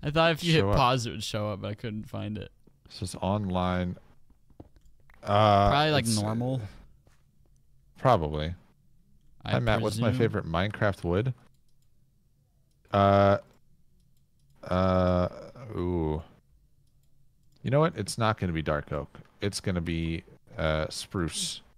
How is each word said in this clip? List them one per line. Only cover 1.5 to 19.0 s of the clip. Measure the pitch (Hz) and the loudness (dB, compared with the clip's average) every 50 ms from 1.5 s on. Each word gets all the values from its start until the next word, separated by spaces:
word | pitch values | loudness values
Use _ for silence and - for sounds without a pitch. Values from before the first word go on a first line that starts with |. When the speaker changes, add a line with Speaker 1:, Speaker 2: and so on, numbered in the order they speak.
| 104 92 | -6 -6
Speaker 1:
but | 101 104 | -8 -8
I | 104 | -10
couldn't | - - 120 107 107 104 - | -8 -10 -10 -8 -10 -12 -10
find | - 107 104 104 107 104 | -10 -10 -8 -8 -8 -8
it. | - - _ _ _ - _ _ _ | -10 -14 _ _ _ -20 _ _ _
Speaker 2:
It | - | -20
says | - - 101 90 - - | -12 -12 -10 -10 -8 -4
online. | - 92 98 104 104 95 90 92 90 90 92 90 90 90 90 - - - - - - - - _ _ _ - _ - _ _ - _ - - - _ - - - - | -2 0 0 0 -2 -2 -2 0 0 0 0 0 -2 -4 -6 -10 -14 -20 -20 -20 -20 -20 -20 _ _ _ -20 _ -20 _ _ -20 _ -20 -20 -20 _ -20 -20 -16 -4
Uh, | - 101 101 107 107 101 98 101 101 | 0 4 6 6 8 6 6 6 4
Speaker 1:
Probably, | - 143 151 156 | 4 2 2 2
like, | 151 143 120 | 2 2 2
Speaker 2:
it's, | 117 113 107 | 2 0 0
uh, | |
Speaker 1:
normal. | 104 107 110 113 120 127 131 127 107 98 - - - - - _ _ _ _ _ _ _ _ _ _ _ _ _ _ _ _ _ _ _ _ - | 0 -2 -2 -4 -4 -4 -4 -6 -8 -10 -16 -18 -20 -20 -20 _ _ _ _ _ _ _ _ _ _ _ _ _ _ _ _ _ _ _ _ -2
Speaker 2:
probably. | - 135 123 101 80 73 76 76 76 80 87 - - _ _ _ _ _ _ _ _ _ _ _ _ - - - - | 2 2 2 4 2 -2 -4 -4 -6 -6 -8 -10 -16 _ _ _ _ _ _ _ _ _ _ _ _ -20 -20 -16 -8
Speaker 1:
I | - | -4
Speaker 2:
Hi, | 104 127 | -4 -2
Matt. | 123 117 107 110 | 0 0 0 0
What's | 113 107 107 107 | 0 -2 -2 0
my | 120 117 | 0 0
Speaker 1:
presume. | - - | 2 2
Speaker 2:
favorite | 120 110 101 101 - | 0 0 0 -4 -6
Minecraft | 82 82 82 92 107 110 - 117 104 95 - - | -2 -2 -2 -2 -2 -2 -2 -2 -2 -2 -2 -4
wood? | 87 85 95 113 131 127 _ - - _ _ _ _ _ _ _ _ _ _ _ _ _ _ _ _ _ _ _ _ _ _ _ _ _ _ _ _ | -2 0 0 0 -2 -4 _ -12 -20 _ _ _ _ _ _ _ _ _ _ _ _ _ _ _ _ _ _ _ _ _ _ _ _ _ _ _ _
Uh, | - 101 98 98 98 98 101 98 101 - - _ _ _ _ _ - _ _ _ _ _ _ _ _ _ _ _ _ _ _ _ _ _ - | 2 4 6 6 6 6 6 6 4 2 0 _ _ _ _ _ -20 _ _ _ _ _ _ _ _ _ _ _ _ _ _ _ _ _ -8
uh, | - 87 90 92 95 92 92 92 90 90 90 90 90 - - - 82 - - - 110 - | -2 0 2 2 4 4 4 4 4 4 2 0 0 -4 -8 -18 -18 -18 -18 -16 -12 -8
ooh. | - 87 90 90 87 80 78 76 78 80 - - _ _ _ _ _ _ _ _ _ _ _ _ _ _ _ _ _ _ _ _ _ _ _ _ _ _ | -6 -4 -2 -2 -2 0 -2 -2 -4 -6 -10 -20 _ _ _ _ _ _ _ _ _ _ _ _ _ _ _ _ _ _ _ _ _ _ _ _ _ _
You | 120 | 0
know | 123 143 | 2 2
what? | 156 165 180 - | 2 2 0 -4
It's | 104 - - - | -8 -6 -4 -2
not | 117 110 107 - | 0 0 0 0
gonna | - 90 85 | -2 -4 -2
be | 80 | -2
dark | 78 76 76 73 73 - | -2 -2 -2 -2 -2 -6
oak. | - 73 | -6 -8